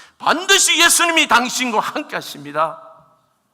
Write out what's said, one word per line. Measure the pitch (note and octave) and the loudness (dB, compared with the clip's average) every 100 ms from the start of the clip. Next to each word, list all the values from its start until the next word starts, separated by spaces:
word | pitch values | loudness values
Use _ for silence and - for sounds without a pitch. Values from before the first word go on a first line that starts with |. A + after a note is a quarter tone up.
| - _ | -20 _
반드시 | - C4+ F#4+ G4 - D#4+ | -2 -2 2 2 4 4
예수님이 | E4+ - E4+ E4 C#4 | 4 4 2 2 2
당신과 | A3+ B3 - B3+ G#3+ | 2 0 -4 -2 -2
함께 | - C#4+ D4 F3+ | -4 -8 -8 -10
하십니다. | - C#3+ C#3+ D3 D#3+ - - - _ _ _ _ _ | -10 -14 -8 -4 -4 -6 -20 -20 _ _ _ _ _